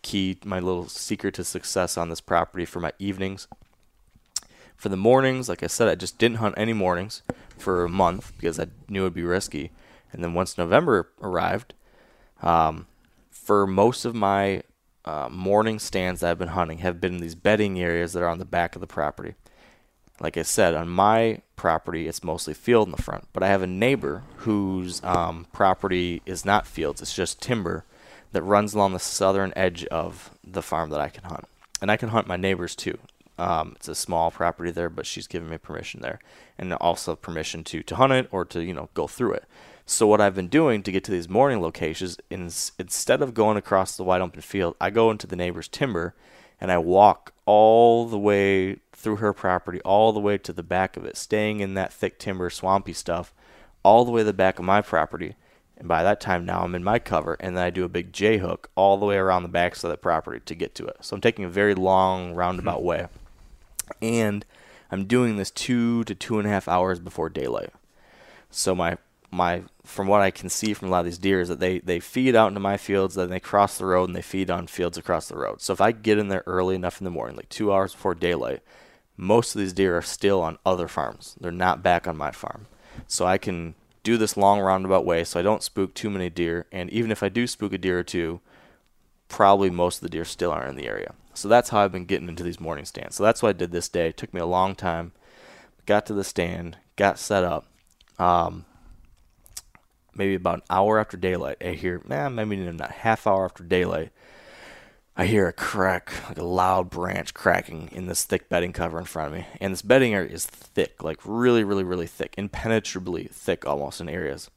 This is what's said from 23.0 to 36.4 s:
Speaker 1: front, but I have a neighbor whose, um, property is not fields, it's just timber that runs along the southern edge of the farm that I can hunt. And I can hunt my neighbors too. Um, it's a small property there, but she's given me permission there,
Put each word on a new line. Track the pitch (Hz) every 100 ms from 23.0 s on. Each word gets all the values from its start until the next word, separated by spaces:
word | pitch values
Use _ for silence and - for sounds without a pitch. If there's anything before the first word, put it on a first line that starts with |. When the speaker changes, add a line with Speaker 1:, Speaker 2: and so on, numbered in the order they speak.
Speaker 1:
front, | - - -
but | -
I | 95
have | 98
a | 92
neighbor | 92 117 131 71 85 135 -
whose, | 113 104 98 95 90 85
um, | 90 90 85 82 85
property | - 98 92 101 90 87 85
is | - 90
not | 95 104 -
fields, | - 76 69
it's | -
just | - 90 -
timber | - 120 85 85 - _ - - _
that | 95
runs | 87 104 107
along | 104 98
the | 90
southern | - - 95 98 95
edge | - 92 82
of | - 82 85 87 - -
the | 82 82
farm | - 78 78
that | 76
I | 76
can | -
hunt. | 92 82 - _ _ -
And | 98
I | 107
can | 113
hunt | 113 92
my | 90
neighbors | 95 90 87
too. | - 92 - - _ _ -
Um, | 90 80 82
it's | - -
a |
small | 76 - 85 82
property | - 85 - 87
there, | 85 85
but | 80 -
she's | - -
given | 87 82
me | 80
permission | - 78 - -
there, | - - _ -